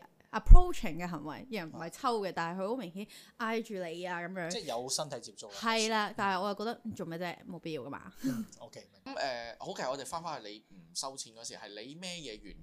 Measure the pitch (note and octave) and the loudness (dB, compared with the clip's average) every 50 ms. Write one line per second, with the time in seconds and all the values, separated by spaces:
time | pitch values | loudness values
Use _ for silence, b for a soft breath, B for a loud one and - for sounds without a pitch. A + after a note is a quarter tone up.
0 | - - - - - _ - G#3+ - - - F4+ F4+ F4+ - - - F3 D3 - | -12 -18 -20 -20 -18 _ -10 -2 12 12 12 12 12 12 2 -4 -4 -6 -6 -6
1 | - E3+ F3 - D3 D#3 C3+ G#2 - E3+ F3+ F3+ E3 D#3+ - - E3 F3 - - | -8 -8 -8 -10 -10 -12 -12 -12 -12 -10 -10 -10 -10 -10 -12 -12 -12 -14 -12 -6
2 | C#4 B3+ A#3 G#3+ G3 F3 D#3 E3 E3 E3 F3 F#3+ F#3+ G#3 B3 C4 G#3+ F3 D#3+ G3 | -4 -4 -2 -2 -4 -6 -6 -6 -6 -6 -6 -6 -6 -6 -6 -6 -8 -10 -12 -14
3 | G#3+ B B B B B B - A#3 A3 A3+ A3 G#3+ A3 G#3 F#3 F3 E3 E3 F3 | -14 B B B B B B -10 -6 -4 -4 -6 -6 -6 -8 -8 -8 -8 -10 -10
4 | F3+ F3+ F3 E3+ F3 F3 F#3+ F#3 E3 E3 A3 A3+ F3 C#3 A2+ A#2+ B2+ C3 - - | -8 -8 -8 -8 -8 -10 -8 -8 -8 -6 -6 -8 -8 -8 -8 -8 -6 -4 -4 -4
5 | D#3 C#3 C#3 A#2 - A2 - - A2+ G#2 - - A3+ A3+ A3+ A3+ A3 A3 A3 G#3+ | -4 -6 -10 -12 -14 -16 -18 -18 -18 -16 -12 -6 -2 0 0 2 2 2 0 0
6 | G#3 F3+ - A3+ G3+ G3 F#3+ F#3 G3+ G#3 G3+ G3+ G#3 A#3 A#3 - - A3 G3 - | 0 -2 -4 -2 -2 -2 0 -2 -2 -4 -4 -4 -6 -6 -6 -8 -10 -10 -10 -10
7 | F3 E3 E3 E3+ F3+ E3+ - - - - F3+ - - E3 D#3 C3+ A#2 C#3+ - - | -10 -10 -8 -8 -8 -8 -10 -12 -14 -16 -16 -12 -10 -8 -8 -8 -8 -10 -12 -14
8 | - F#3 - - - - A#3+ A3+ G#3+ - - - A#2+ A2 - G#2+ - - - - | -14 -18 -16 -8 -6 -6 -6 -6 -8 -12 -16 -20 -20 -20 -20 -20 -20 -20 -20 -20
9 | _ - - - C3+ C3+ B2 A#2 A#2 A#2 A2 - C3+ E3 G3+ G#3+ D#3 B2+ C#3 C#3 | _ -12 -8 -6 -6 -6 -6 -8 -10 -12 -14 -14 -12 -12 -8 -6 -6 -6 -6 -6
10 | B2 - F3 E3 E3+ E3 D3 B2 G#2+ G#2 G#2 G#2+ - _ G#2 F2+ E2 E2 F2 - | -8 -10 -10 -10 -8 -10 -10 -10 -12 -14 -16 -18 -20 _ -20 -20 -20 -14 -12 -10
11 | C#3+ C3+ C3+ C3 - A#2+ A2 A2+ A#2+ B2+ G#2+ F2+ A2 G2 G#2 G#2 A2+ C3+ D3+ E3+ | -10 -10 -10 -12 -16 -16 -18 -16 -16 -16 -14 -14 -16 -16 -14 -14 -16 -16 -16 -14
12 | F#3 F3+ F3 E3+ D3 A#2+ G#2+ G#2+ G#2 F#2 E2 D#2+ | -14 -12 -12 -12 -12 -14 -14 -14 -16 -18 -20 -18